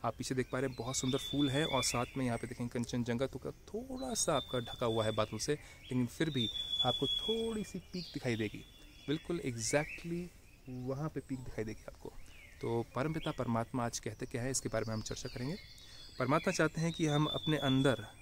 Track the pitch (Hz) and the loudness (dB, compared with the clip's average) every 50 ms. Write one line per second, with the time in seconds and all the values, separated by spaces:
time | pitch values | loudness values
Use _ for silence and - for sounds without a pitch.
0 | - 120 - - 123 - 139 127 123 - - 131 131 135 127 - 117 123 131 - | 0 -2 -2 -2 -4 -2 0 0 0 0 0 0 0 0 -2 -2 -4 -2 -2 0
1 | - 127 127 135 - - - 139 147 139 127 139 160 - - 127 120 - - 123 | 2 2 2 2 0 0 2 2 2 4 4 4 2 4 2 2 2 2 2 2
2 | 123 - - 139 131 123 117 117 - 117 - - 123 120 - 127 117 - - 123 | 0 0 0 0 2 2 2 0 -2 -4 -4 -4 -4 -2 0 -2 -2 0 0 0
3 | 117 117 120 117 135 127 - 131 - 139 - - - - - 214 247 262 262 254 | 2 2 2 2 2 0 0 -4 -6 -6 -8 -8 -14 -8 -8 -8 -6 -6 -6 -6
4 | 262 262 233 - - - 160 131 - - - 123 120 113 - - 127 117 113 113 | -4 -2 0 0 2 4 4 2 2 2 -2 -2 -2 -2 -2 0 2 4 4 4
5 | 107 110 110 107 107 - - 107 - - 147 147 - - - - - - - 127 | 4 4 4 2 2 0 0 -4 0 0 -2 -2 -2 -14 -16 -16 -8 -2 2 2
6 | 123 117 - - 165 160 143 135 117 107 - - - - - - - 127 123 - | 2 2 2 0 0 0 2 2 0 0 0 -4 -2 -2 0 2 4 2 4 2
7 | 139 - - - - 202 220 226 226 226 226 214 196 - - 185 - - - 180 | 2 2 2 0 0 0 0 0 0 0 0 -2 -4 -4 -6 -10 -10 -6 -8 -6
8 | 170 - - 147 - 131 117 110 110 104 - - - - - - - - - - | -6 -6 -8 -2 0 0 2 2 2 0 -2 -6 -12 -14 -18 -20 -20 -20 -20 -12
9 | - - 147 160 - - 175 170 - 139 120 117 110 117 - 143 156 - - - | -4 -2 -2 -2 0 -2 -2 -2 0 -2 -2 -2 -2 2 4 2 2 2 -6 -8
10 | - 170 170 175 180 175 - - - - - - - - 127 127 123 127 135 135 | -6 -4 -4 -4 -4 -6 -10 -18 -20 -20 -20 -18 -12 -10 -8 -6 -4 -4 -2 -2
11 | 151 156 - 147 - - 139 127 123 - - - 110 110 104 - - - - - | -2 -4 -4 -6 -4 -4 -6 -6 -4 -6 -4 -4 -2 -4 -4 -6 -8 -14 -14 -10
12 | - - - - - - - - - - - - - 120 117 117 117 - - 123 | -12 -10 -10 -10 -12 -12 -14 -16 -16 -18 -12 -6 -2 0 2 2 0 0 -2 -2
13 | 135 160 160 160 156 160 147 - 127 117 117 113 117 - - 127 120 117 - - | 0 0 0 -2 -2 -2 -2 -2 0 2 2 2 2 0 0 0 0 0 -2 -4
14 | - 117 107 - 131 - - 120 117 131 131 - - 107 - 113 110 110 113 107 | -6 -6 -6 -6 -8 -4 -2 -2 -2 0 -2 0 -2 0 0 0 0 0 -2 -2
15 | 110 - - - - 127 - - 123 135 175 220 - - - - - - - - | -2 -4 -6 -6 -6 -8 -6 -4 -2 -2 -4 -4 -8 -14 -16 -18 -18 -16 -16 -16
16 | - - - - 127 123 143 165 - 202 175 - 165 151 - - 160 170 160 - | -16 -16 -4 -2 2 4 4 4 4 2 4 4 2 2 4 2 0 0 2 2
17 | 170 151 147 147 151 151 - - - 160 156 147 - 135 131 131 135 143 123 110 | 2 4 6 6 6 4 2 -2 2 2 2 4 4 4 6 6 8 6 6 4
18 | 101 - - - | 0 -10 -12 -18